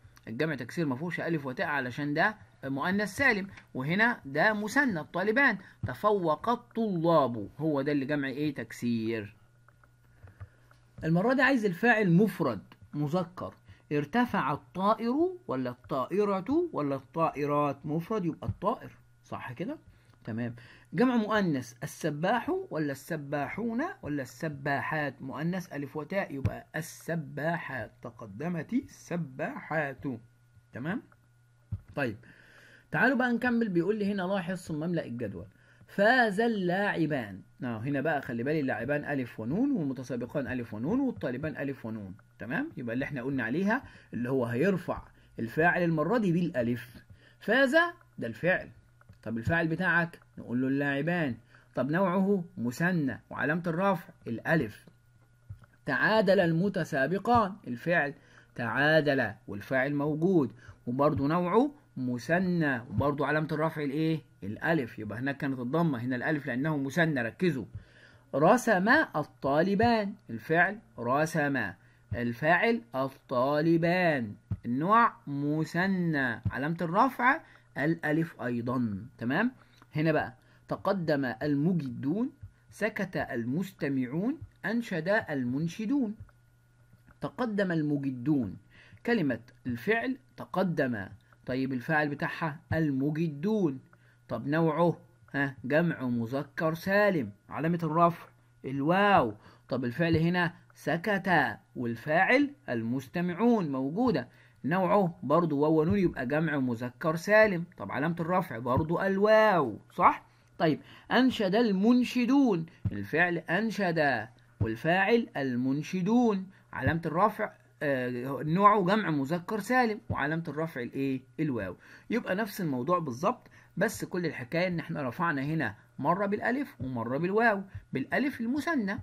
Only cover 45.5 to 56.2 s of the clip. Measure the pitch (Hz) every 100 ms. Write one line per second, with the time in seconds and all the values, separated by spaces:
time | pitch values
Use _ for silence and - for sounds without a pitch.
45.5 | 151 170 165 175 160 156 240 202 170 170
46.5 | 131 120 123 - - - - - - -
47.5 | 247 269 320 349 349 _ - 117 107 165
48.5 | 180 - - - _ - - 107 113 113
49.5 | 165 165 160 185 165 165 - _ - 110
50.5 | 120 131 139 143 139 151 175 143 110 -
51.5 | - _ - 131 165 190 190 190 202 170
52.5 | - 117 - 170 180 135 107 - 107 127
53.5 | 175 170 160 196 175 - - 127 113 131
54.5 | 165 - - - - _ _ _ _ -
55.5 | - - _ - 123 156 220